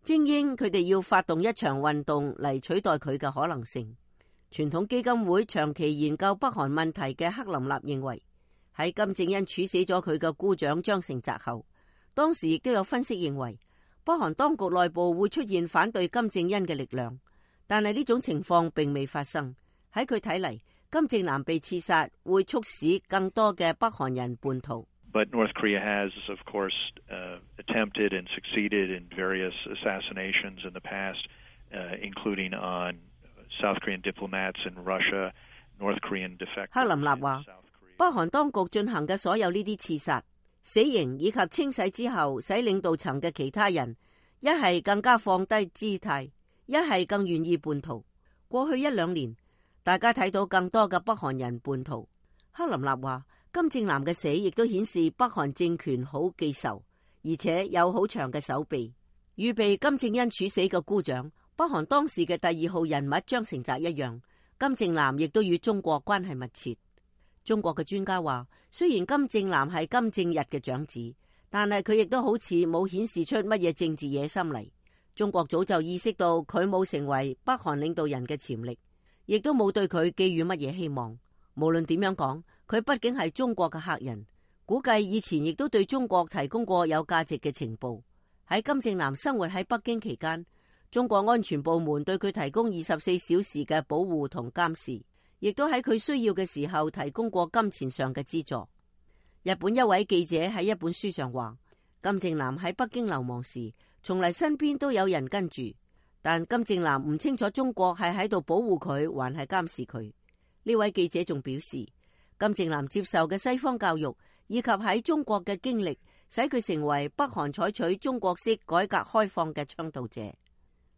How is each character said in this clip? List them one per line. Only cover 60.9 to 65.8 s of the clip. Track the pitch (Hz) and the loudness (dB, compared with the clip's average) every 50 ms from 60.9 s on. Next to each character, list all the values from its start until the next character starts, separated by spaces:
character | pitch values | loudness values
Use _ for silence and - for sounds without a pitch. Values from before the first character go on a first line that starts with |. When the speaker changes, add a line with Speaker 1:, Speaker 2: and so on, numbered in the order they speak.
| 208 196 | 0 0
Speaker 1:
丈， | 160 151 127 123 131 156 - _ _ _ _ | 0 0 -2 -4 -4 -8 -14 _ _ _ _
北 | - 330 | 0 0
韓 | 320 277 262 - | 0 0 0 0
當 | - 277 285 302 | 2 2 2 2
時 | 302 - - 165 | 2 0 -2 0
嘅 | 175 175 | 0 0
第 | - - 170 170 160 165 | 0 2 0 0 0 -2
二 | 170 180 | -2 0
號 | 165 165 | 0 0
人 | 156 156 143 139 139 | 0 0 0 0 0
物 | 147 185 - | 0 -2 0
張 | - 254 214 214 | 0 -2 -2 -2
成 | - 160 127 120 | -2 -8 -6 -4
澤 | - 127 139 | -4 -4 -2
一 | 160 170 160 147 | -2 -4 -4 -4
樣， | 135 120 113 123 - _ _ _ _ _ _ - | -6 -6 -8 -12 -18 _ _ _ _ _ _ -2
金 | 262 277 262 | 0 0 2
正 | - 214 175 165 | 2 0 2 4
男 | 156 143 135 135 | 4 4 4 4
亦 | 143 160 147 | 2 0 2
都 | - 220 | 2 2
與 | 214 180 170 165 | 4 4 2 2
中 | - 226 208 196 | 2 0 0 0